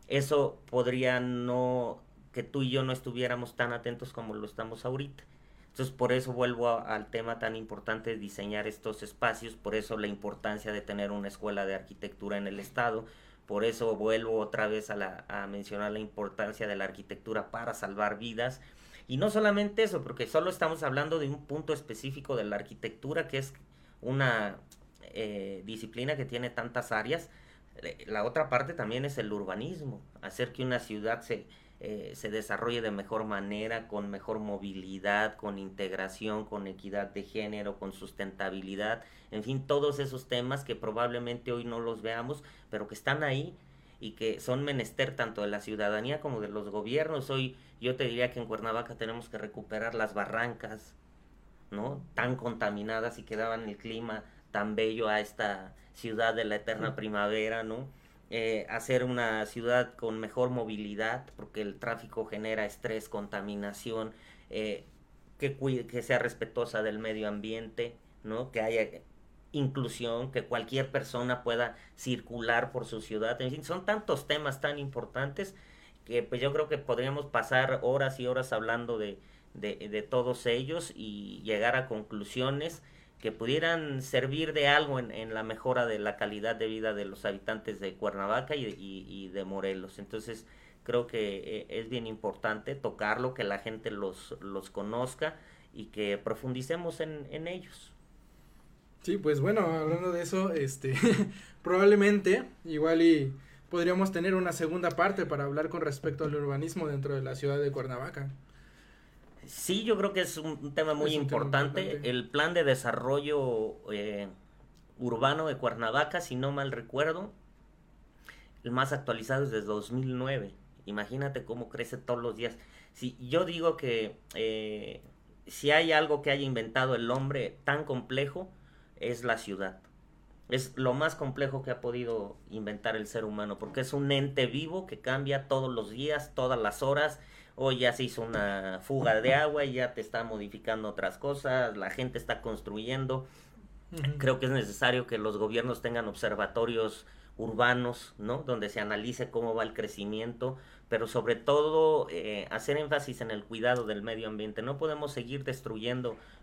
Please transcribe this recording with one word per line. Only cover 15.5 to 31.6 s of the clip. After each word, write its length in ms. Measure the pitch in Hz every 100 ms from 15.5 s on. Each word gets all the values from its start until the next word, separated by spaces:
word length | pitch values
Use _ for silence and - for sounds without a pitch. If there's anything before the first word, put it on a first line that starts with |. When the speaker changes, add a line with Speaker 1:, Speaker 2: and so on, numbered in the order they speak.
| 101 98 104 104
Speaker 1:
la 80 | 107
importancia 640 | 104 104 101 - 104 107 107
de 100 | 98
la 80 |
arquitectura 680 | 95 95 98 101 113 107 -
para 220 | 113 117
salvar 440 | 110 98 98 104 104
vidas. 420 | 117 110 123 - - - - - -
Y 80 | 131
no 140 | 208
solamente 520 | 214 214 202 208 208
eso, 200 | 214 170
porque 240 | 135 135 117
solo 240 | 156 180
estamos 320 | 180 160 160
hablando 360 | 147 131 151 160
de 100 | 139
un 180 | 147 -
punto 260 | 147 151
específico 640 | 143 - 110 135 135 135 123
de 80 |
la 120 | 104 101
arquitectura, 680 | - 107 113 - 135 160 147
que 120 | 135
es 160 | 135 - - - - -
una, 540 | 123 135 131 113 104 92 - - - -
eh, 600 | - - 107 101 95 95 98
disciplina 500 | 110 113 120 131 147
que 80 |
tiene 260 | 127 120 123
tantas 420 | - 117 123 -
áreas. 360 | 110 110 165 - - - - - -
Eh, 220 | - - -
la 180 | 107
otra 240 | 113 156 147
parte 240 | 123 131
también 320 | 170 107 123
es 140 | 143 135
el 140 | 107
urbanismo, 680 | 104 92 95 143 180 139 104 - -
hacer 300 | 95 - 123
que 100 | 127
una 160 | 127 123
ciudad 440 | - 104 107 117
se, 240 | - 107 - -